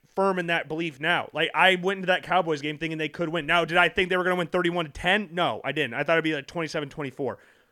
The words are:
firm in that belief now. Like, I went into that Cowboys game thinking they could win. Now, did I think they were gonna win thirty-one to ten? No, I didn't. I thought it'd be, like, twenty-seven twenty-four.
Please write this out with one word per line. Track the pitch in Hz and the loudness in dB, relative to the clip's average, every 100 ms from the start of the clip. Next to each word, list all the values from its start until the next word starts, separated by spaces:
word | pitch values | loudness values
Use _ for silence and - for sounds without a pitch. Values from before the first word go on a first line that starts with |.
| _ | _
firm | - 196 185 | 0 0 0
in | 170 | 0
that | 170 139 | -2 -2
belief | 156 170 127 | -6 -6 -4
now. | 156 170 110 | 0 0 -2
Like, | 151 160 151 | -2 -2 4
I | 180 185 | 4 4
went | 180 196 | 0 -2
into | 180 | 0
that | 180 | 0
Cowboys | 135 180 165 151 | 2 2 2 -2
game | 147 151 | -4 -6
thinking | 160 160 | -6 -4
they | 156 | -6
could | 151 170 | -4 -4
win. | 170 147 | -4 2
Now, | 170 | 2
did | 165 170 | 4 4
I | 175 | 4
think | 170 185 | 2 0
they | 185 | 2
were | |
gonna | 175 185 | 2 0
win | 170 | 0
thirty-one | 185 175 175 160 | 0 0 -2 -4
to | |
ten? | - 180 202 196 | -2 2 2 0
No, | 170 160 107 | -2 -2 -2
I | - | -4
didn't. | 156 135 | -2 -2
I | 120 | -2
thought | 143 165 | 2 2
it'd | 160 | 2
be, | 151 | -2
like, | 131 | -6
twenty-seven | 175 160 160 147 | -6 -6 -6 -8
twenty-four. | 143 139 - 131 104 _ _ _ | -8 -10 -6 -6 -6 _ _ _